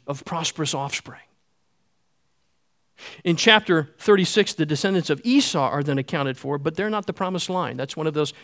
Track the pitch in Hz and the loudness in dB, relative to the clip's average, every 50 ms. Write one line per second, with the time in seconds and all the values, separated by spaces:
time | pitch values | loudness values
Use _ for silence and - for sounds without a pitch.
0 | _ - 143 135 - - 175 165 160 - - - 156 143 - 139 139 139 - - | _ -10 -8 -8 -8 -8 -6 -4 -4 -4 -4 -4 -4 -4 -4 -4 -4 -6 -6 -8
1 | - - - - - _ _ _ _ _ _ _ _ _ _ _ _ _ _ _ | -10 -12 -18 -20 -20 _ _ _ _ _ _ _ _ _ _ _ _ _ _ _
2 | _ _ _ _ _ _ _ _ _ _ _ _ _ _ _ _ _ _ _ - | _ _ _ _ _ _ _ _ _ _ _ _ _ _ _ _ _ _ _ -20
3 | - - - - - 180 170 156 - 233 214 214 220 - 175 160 147 - _ - | -20 -20 -16 -4 -2 0 0 4 6 6 6 6 6 4 2 2 0 -2 _ -2
4 | - - 208 190 180 - - 214 196 - - - 160 151 151 139 - 196 196 180 | 2 4 4 6 4 4 2 2 2 2 0 -2 -2 0 0 0 0 0 0 0
5 | 156 - 147 139 - 240 254 285 - - - 156 135 - - 143 139 147 139 135 | 0 0 -2 -2 2 2 4 4 4 2 2 0 0 0 0 0 0 0 0 -2
6 | 135 - - 151 139 135 131 - - 135 143 139 143 - 156 - 196 214 214 208 | -2 -2 -2 -2 -2 -2 -4 -6 -6 -6 -4 -4 -2 -4 -2 -2 -2 -2 -2 -2
7 | 196 - - - 190 185 185 175 - - 185 185 165 117 123 127 135 - - 160 | -4 -4 -4 -4 -4 -2 -2 -4 -4 -2 -2 -2 -2 -4 -4 -6 -8 -8 -6 -4
8 | 156 160 147 151 147 - - - | -4 -2 0 0 -2 -2 -4 -10